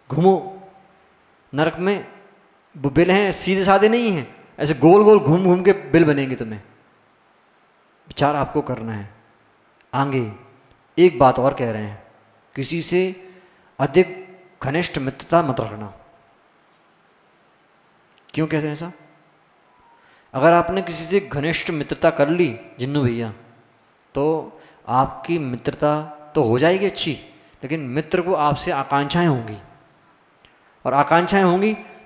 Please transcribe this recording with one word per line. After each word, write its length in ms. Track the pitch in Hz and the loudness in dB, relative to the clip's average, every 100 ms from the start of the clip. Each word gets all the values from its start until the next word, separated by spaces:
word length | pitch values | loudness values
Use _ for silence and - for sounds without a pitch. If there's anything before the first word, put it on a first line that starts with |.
| - | -8
घूमो। 520 | 135 185 185 123 - - - _ _ _ _ _ _ _ | 2 4 2 -2 -16 -20 -20 _ _ _ _ _ _ _
नरक 220 | 139 160 156 | -2 -2 -2
में 360 | 185 196 - - - _ _ _ _ 151 | -4 -4 -6 -20 -20 _ _ _ _ -8
वो 140 | 135 | -2
बिल 200 | 143 175 | 0 2
हैं, 220 | 190 202 | 2 2
सीधे 320 | - - 190 | -2 -2 0
साधे 240 | 190 196 214 | 4 4 4
नहीं 240 | 240 233 | 2 0
हैं, 340 | 170 123 - - - | -2 -6 -14 -20 -6
ऐसे 160 | 147 | -4
गोल 300 | 139 156 202 | 4 6 8
गोल 140 | 214 208 | 8 6
घूम 260 | - 170 | 6 4
घूम 180 | 185 180 | 4 4
के 100 | 185 | 4
बिल 320 | 196 - 165 | 2 2 4
बनेंगे 300 | 160 139 135 | 4 2 -2
तुम्हें। 280 | 127 113 104 - _ _ _ _ _ _ _ _ _ _ _ _ _ - | -6 -10 -12 -16 _ _ _ _ _ _ _ _ _ _ _ _ _ -16
विचार 260 | - 147 147 | -4 -2 0
आपको 240 | 135 151 | -2 -4
करना 320 | 143 113 113 | -6 -8 -8
है। 220 | 107 101 - _ _ _ _ _ _ _ | -10 -12 -18 _ _ _ _ _ _ _
आगे 380 | 127 139 131 110 104 - _ _ _ _ - | -4 -2 -2 -4 -10 -20 _ _ _ _ 2
एक 200 | 180 135 | 2 6
बात 200 | 139 - | 4 4
और 160 | 131 | 0
कह 160 | - 120 | -2 -4
रहे 120 | 107 | -6
हैं, 200 | 104 104 - _ _ _ _ | -8 -12 -20 _ _ _ _
किसी 280 | - 135 170 | -10 -6 -6
से 500 | 156 180 185 185 - - _ _ _ - | -2 -2 -2 -6 -18 -20 _ _ _ -4
अधिक 580 | - 180 185 - - - _ _ | 2 2 2 -2 -18 -20 _ _
घनिष्ठ 360 | 135 156 170 151 | -6 -4 -4 -4
मित्रता 440 | 131 - - 170 | -8 -8 -2 0
मत 180 | 156 123 | 0 -4
रखना। 340 | 110 107 104 - - _ _ _ _ _ _ _ _ _ _ _ _ _ _ _ _ _ _ _ _ _ _ | -6 -10 -14 -16 -20 _ _ _ _ _ _ _ _ _ _ _ _ _ _ _ _ _ _ _ _ _ _
क्यों 160 | - 156 | -6 -4
कहते 200 | 156 151 | -2 -4
हैं 60 | |
ऐसा? 200 | 147 170 - _ _ _ _ _ _ _ _ _ _ _ _ _ | -8 -12 -16 _ _ _ _ _ _ _ _ _ _ _ _ _
अगर 180 | 127 156 | 2 4
आपने 300 | 170 170 190 | 4 2 -4
किसी 220 | 175 160 | -6 -8
से 160 | 160 196 | -2 -2
घनिष्ठ 500 | 139 127 151 160 - | -2 -4 -4 -4 -4
मित्रता 400 | 160 139 - 165 | -6 -6 0 0
कर 180 | - 143 | 2 0
ली 320 | 175 165 113 - - | 2 0 -2 -14 -10
जिन्नू 240 | 127 147 | -6 -2
भैया, 280 | 127 117 113 98 - _ _ _ _ _ _ | -2 -2 -6 -12 -20 _ _ _ _ _ _
तो 380 | 139 147 160 - - - _ - | -4 -2 -2 -6 -16 -20 _ -2
आपकी 500 | 123 135 - - 170 | 0 0 -4 -6 -4
मित्रता 640 | 135 123 - - 147 151 156 - - | -4 -6 -8 -2 -2 -2 -6 -16 -6
तो 80 | 156 | -2
हो 160 | 120 123 | 0 2
जाएगी 280 | 160 190 196 | 2 2 -2
अच्छी, 260 | - 165 127 - - _ _ | -2 -4 -6 -12 -20 _ _
लेकिन 180 | 131 160 | -10 -8
मित्र 400 | 131 135 160 180 | -6 -6 -4 -4
को 140 | 170 | 0
आपसे 360 | 170 147 139 175 | 0 0 -2 -4
आकांक्षाएं 580 | 147 135 139 143 175 175 | -6 -2 -2 0 0 0
होंगी, 340 | 131 113 104 - - _ _ _ _ _ _ _ _ _ _ | 0 -4 -14 -18 -20 _ _ _ _ _ _ _ _ _ _
और 100 | 123 | -2
आकांक्षाएं 500 | 135 143 165 175 196 | 0 2 2 2 2
होंगी 320 | 185 175 214 208 - - | 2 2 0 -4 -10 -20